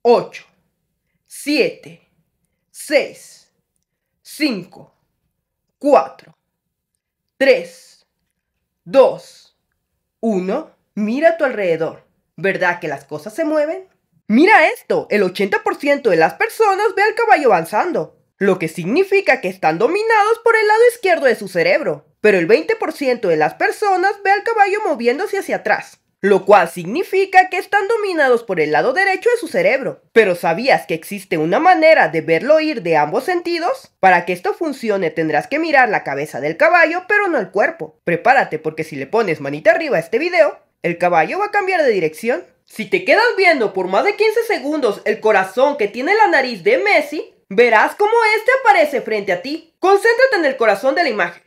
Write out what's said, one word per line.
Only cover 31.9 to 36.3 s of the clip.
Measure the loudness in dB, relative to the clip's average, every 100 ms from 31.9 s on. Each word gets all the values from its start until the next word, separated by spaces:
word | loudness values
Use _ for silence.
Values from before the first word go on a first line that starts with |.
| 4 2
de | -2
verlo | -2 -2 2 0
ir | 0 -6
de | -2 0
ambos | 0 -2
sentidos? | -2 -4 -4 -4 -4 -6 -12 _
Para | 2 2 0
que |
esto | -4 -6 -4
funcione | -8 -6 -4 -2 -2
tendrás | -2 -2 -2 -2
que | -4
mirar | 0 2 2
la | 0
cabeza | -4 -8 -8